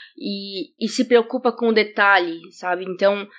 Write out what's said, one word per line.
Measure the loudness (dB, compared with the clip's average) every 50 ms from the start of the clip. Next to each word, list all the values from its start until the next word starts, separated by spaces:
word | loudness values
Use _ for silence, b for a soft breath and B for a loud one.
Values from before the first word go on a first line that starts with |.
| B B B
e, | -12 -10 -8 -8 -8 -10 -10 -10 -10 -12 -12 _ -8
e | -6
se | -4 -2 -2 2
preocupa | 4 4 4 4 2 -4 -4 -2 -2
com | -2 0 0 0
o | 2
detalhe, | 2 0 0 0 2 4 4 4 4 2 0 -6 -10 -14 -20
sabe? | -16 -10 -6 -6 -6 -4 -6
Então, | -8 -2 0 2 2 2 0 -6 -12 b